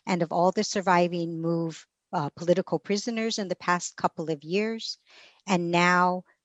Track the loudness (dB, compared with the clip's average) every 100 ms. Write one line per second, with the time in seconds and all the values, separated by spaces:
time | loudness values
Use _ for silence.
0 | -2 -2 0 2 2 2 -2 -2 2 4
1 | 4 0 -4 -4 -2 -2 -2 -8 -18 _
2 | -8 -4 -4 -2 0 2 0 -4 -2 -4
3 | -4 -4 -4 -4 -6 -4 -2 -2 -2 -4
4 | -4 -4 -6 -6 -4 -4 -2 -6 -10 -12
5 | _ -20 -20 _ -2 0 2 4 4 4
6 | 4 0 -8 _